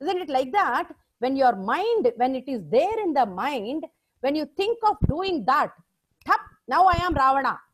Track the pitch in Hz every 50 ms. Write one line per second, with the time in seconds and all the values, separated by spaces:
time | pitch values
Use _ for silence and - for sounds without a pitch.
0 | 277 339 392 359 359 285 269 262 269 254 254 415 381 - 240 294 339 - 311 _
1 | _ _ _ - 233 262 269 269 262 247 226 190 190 208 247 330 392 466 466 440
2 | 240 240 - 214 247 254 269 254 254 285 262 220 165 147 196 254 320 392 453 440
3 | 427 349 285 277 247 208 180 185 220 277 294 247 196 220 277 330 349 - _ _
4 | _ _ _ _ - 269 285 311 294 - - - 392 427 466 466 440 427 349 -
5 | - - 269 320 381 392 359 294 190 - 262 302 247 - - _ _ _ _ _
6 | _ _ _ _ - 302 403 466 - - _ _ _ - 262 330 370 381 349 339
7 | 349 359 320 277 262 262 269 277 262 240 185 - - _